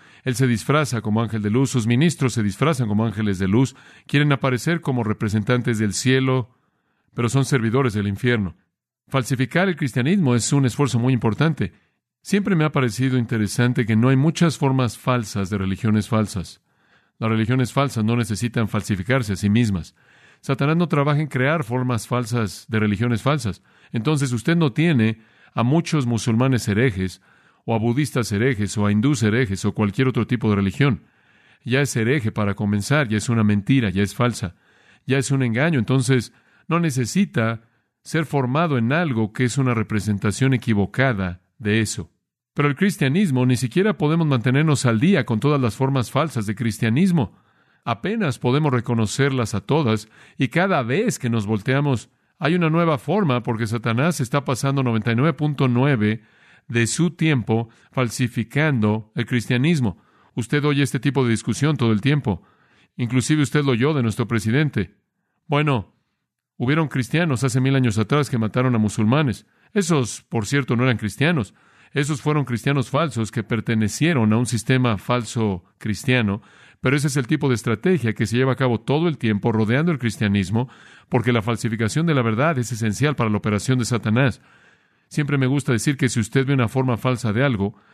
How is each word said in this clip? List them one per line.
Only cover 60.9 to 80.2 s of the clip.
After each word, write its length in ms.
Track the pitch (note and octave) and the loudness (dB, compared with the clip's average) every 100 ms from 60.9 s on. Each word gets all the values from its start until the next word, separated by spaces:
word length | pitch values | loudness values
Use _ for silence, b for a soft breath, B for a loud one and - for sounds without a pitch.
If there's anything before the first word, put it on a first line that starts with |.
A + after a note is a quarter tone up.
| C3+ | 0
tipo 240 | C#3 C3 | 0 2
de 80 | B2 | 2
discusión 460 | A2 - G#2+ D3 C#3+ | 0 -2 -2 0 2
todo 140 | A#2 | 2
el 100 | G#2+ | 2
tiempo. 420 | C3 D3 C3 F2+ b b b b b - | 2 0 0 -6 b b b b b -6
Inclusive 460 | A#2+ B2+ A#2+ D3+ | -2 0 0 0
usted 220 | C3+ D3 | 2 0
lo 80 | C#3+ | 2
oyó 220 | A#2 C3+ | 2 2
de 100 | D3+ | 2
nuestro 240 | A#2 G#2 A2+ | 0 -2 -2
presidente. 680 | A#2 G#2+ C3 D3+ - F2+ _ _ _ _ _ - | -2 0 2 0 -2 -6 _ _ _ _ _ -4
"Bueno, 480 | D3 D3+ B2+ F2+ _ _ _ _ _ _ - | 0 0 -2 -4 _ _ _ _ _ _ -6
hubieron 320 | B2 D#3+ D3+ | 0 0 0
cristianos 540 | C3+ A#2 D#3 F3 A#2 | -2 -2 0 0 0
hace 160 | C3 C3 | 0 0
mil 160 | C3 C3+ | 2 2
años 220 | B2 G#2 | 2 0
atrás 320 | G#2+ D3 C#3 | 0 0 0
que 80 | A#2+ | -2
mataron 380 | A2 B2+ B2+ A#2 | -2 0 0 2
a 40 | |
musulmanes. 680 | G#2+ A2 A2 C#3 D3 G2 _ b b | 0 0 2 2 0 -4 _ b b
Esos, 480 | G#3+ E3 D#3 A#2 - | -2 0 0 0 -6
por 220 | - A#2 G#2 | -6 -4 -2
cierto, 300 | C#3+ C3 A#2 | -2 0 0
no 80 | |
eran 140 | C3 A2 | 2 0
cristianos. 580 | G#2+ - C#3+ E3 G2+ b b b b | -2 0 0 0 -2 b b b b
Esos 300 | - D3 C#3+ | -4 -2 -2
fueron 240 | D3+ D3+ B2 | 0 0 -2
cristianos 460 | A#2+ C#3 C#3+ A#2+ | -2 0 0 0
falsos 400 | C#3 D#3+ A#2 A2 | -2 -2 -2 -4
que 120 | - | -4
pertenecieron 880 | G2+ A2+ A2 A2+ G#2+ - D#3 D3+ G#2+ | -4 -4 -2 0 0 0 0 2 2
a 60 | A2 | 2
un 80 | A#2+ | 0
sistema 540 | A2+ - C3 B2+ G2 | -2 0 0 2 -2
falso 640 | - B2 G#2+ A2+ G#2+ F#2 b b | -2 -2 -2 -2 -2 -4 b b
cristiano". 640 | G#2+ G2 - B2+ G#2+ G#2 B B B B | -8 -4 0 0 0 -2 B B B B
Pero 160 | B2+ C#3+ | 0 0
ese 120 | D3 | 0
es 100 | C#3 | -2
el 80 | A#2 | -2
tipo 240 | D3 C#3 | 0 0
de 60 | A#2+ | 0
estrategia 580 | A#2+ G#2+ F3+ F3+ A2+ | -2 -2 0 0 0
que 140 | G#2+ G#2+ | -2 0
se 100 | A#2 | 0
lleva 140 | C3 | 0
a 40 | B2 | 2
cabo 240 | C3 A2+ | 0 0
todo 280 | - C#3+ E3+ | 0 0 0
el 100 | C#3+ | 0
tiempo 340 | A2+ G2+ B2 | 0 0 0
rodeando 400 | A2 G#2+ B2+ E3+ | 0 2 2 0
el 60 | C#3+ | -2
cristianismo, 720 | A#2+ - | -4 -2